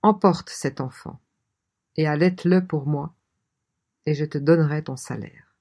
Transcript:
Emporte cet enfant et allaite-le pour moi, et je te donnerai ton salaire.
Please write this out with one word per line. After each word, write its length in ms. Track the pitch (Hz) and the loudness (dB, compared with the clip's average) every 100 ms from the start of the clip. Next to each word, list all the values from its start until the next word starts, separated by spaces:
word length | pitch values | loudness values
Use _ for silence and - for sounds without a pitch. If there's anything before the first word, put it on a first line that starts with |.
Emporte 480 | 208 208 202 170 - | 4 4 4 2 -4
cet 320 | - 139 135 | -8 -8 -6
enfant 360 | 131 - - - _ _ _ _ _ _ _ - | -10 -10 -18 -18 _ _ _ _ _ _ _ -4
et 100 | 156 | -2
allaite-le 600 | 151 180 180 175 180 180 | 2 0 2 2 2 2
pour 200 | 156 139 | -4 -2
moi, 280 | 143 151 _ _ _ _ _ _ _ _ _ | -4 -4 _ _ _ _ _ _ _ _ _
et 80 | - | -4
je 140 | 147 151 | -2 -2
te 100 | 151 | -2
donnerai 480 | 143 165 151 151 | 4 4 4 0
ton 120 | 156 131 | -6 -12
salaire. 580 | - 113 104 - _ _ | -10 -10 -10 -18 _ _